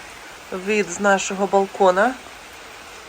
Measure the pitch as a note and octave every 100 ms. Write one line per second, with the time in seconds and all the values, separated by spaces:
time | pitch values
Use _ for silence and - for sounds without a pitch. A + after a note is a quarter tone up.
0 | - - - - - F#3+ F#3+ G#3+ F3 F3
1 | G3+ G3 - F#3+ G3 G3 G3 - F#3+ F#3
2 | A3+ C4+ - - - - - - - -